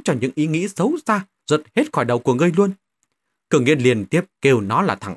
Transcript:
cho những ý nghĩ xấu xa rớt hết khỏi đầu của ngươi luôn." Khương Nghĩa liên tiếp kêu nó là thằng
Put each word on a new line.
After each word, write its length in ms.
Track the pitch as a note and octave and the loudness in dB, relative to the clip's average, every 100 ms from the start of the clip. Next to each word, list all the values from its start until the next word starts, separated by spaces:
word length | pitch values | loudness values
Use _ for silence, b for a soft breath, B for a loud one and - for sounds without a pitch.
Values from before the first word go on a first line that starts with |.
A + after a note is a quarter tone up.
cho 100 | - C3 | -2 -2
những 120 | C3 | -2
ý 120 | - D#3 | -2 -2
nghĩ 220 | D#3+ G3 | -2 -4
xấu 280 | - G#3 D#4+ - | -2 -2 -2 -4
xa 200 | G#3 F#3+ _ - | -4 -6 _ -2
rớt 160 | D3 - - | -2 -2 -4
hết 160 | D4+ | -2
khỏi 120 | - | -2
đầu 140 | A#2+ A#2+ | -2 0
của 160 | C3+ | 0
ngươi 180 | B2 F3 E3+ | 2 2 2
luôn." 160 | G3+ G3 _ _ _ _ _ _ - | 0 -2 _ _ _ _ _ _ -2
Khương 140 | D3+ | 0
Nghĩa 100 | B2 | 2
liên 320 | D3+ B2 A2+ G2 | 2 2 0 0
tiếp 180 | D#3+ F#3 _ | -4 -4 _
kêu 200 | C#3 B2 | 2 2
nó 220 | G2 A#2 | 2 -2
là 120 | B2 | -2
thằng 220 | - G2+ | -4 -8